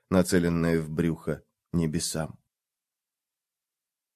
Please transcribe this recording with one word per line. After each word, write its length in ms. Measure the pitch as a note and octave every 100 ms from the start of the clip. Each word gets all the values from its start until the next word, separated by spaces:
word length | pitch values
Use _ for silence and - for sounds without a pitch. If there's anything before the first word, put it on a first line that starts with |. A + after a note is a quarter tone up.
| -
нацеленное 720 | F#2+ F2 F2+ E2+ E2+ E2+ E2
в 80 | D#2
брюхо 520 | D#2 E2 D#2 - D2 _ _ -
небесам. 640 | E2+ D#2+ D#2+ - D#2+ D#2 - _ _ _ _ _ _ _ _ _ _ _ _ _ _ _ _ _